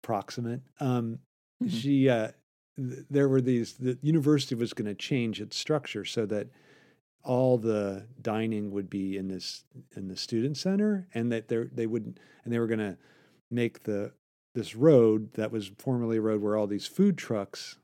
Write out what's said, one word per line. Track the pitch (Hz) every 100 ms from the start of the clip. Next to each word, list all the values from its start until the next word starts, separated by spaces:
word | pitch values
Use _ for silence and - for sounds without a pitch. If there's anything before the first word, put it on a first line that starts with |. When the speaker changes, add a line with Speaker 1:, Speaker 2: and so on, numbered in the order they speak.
Speaker 1:
proximate. | - 107 - - 117 120 131 _
Um, | 135 123 117 117 _ _ _ _
Speaker 2:
Mm-hmm. | 247 117
Speaker 1:
she, | 135 139 131
uh, | 120 110 - _ _ _ -
th-, | 127 127 143
there | 143 139
were | 131
these, | 127 123 110
the | - 127 127
university | 147 160 139 151 131 120
was | 117
gonna | - 104
change | 101 - 139 117 98
its | 104 -
structure | - 151 131 104
so | 92 - 104
that | 104 - _ _ - _ _ _ _
all | - 127 131 123
the | 110 107 101 98 110 -
dining | 113 110 110 107 104
would | 101 98
be | 101 95 98
in | 95
this, | 92 - - _ 131 -
in | - 95
the | 92
student | - 113 131 143
center, | 185 196 214 202 180
and | 113 117
that | 113 110
there, | 117 117
they | 127 113
wouldn't, | 113 101 92 - -
and | 117
they | 117
were | 117
gonna | 110 104 92 _ _ _ _ _
make | 120 117 -
the, | - 101 104 _ _ _ _ 123
this | 104
road | 110 151 135 113 110 110
that | - 107
was | 113 95 107
formerly | 135 123 117 113
a |
road | 110 107
where | 104 107
all | 104
these | 101 -
food | - 202 165
trucks | - 110 98 - - -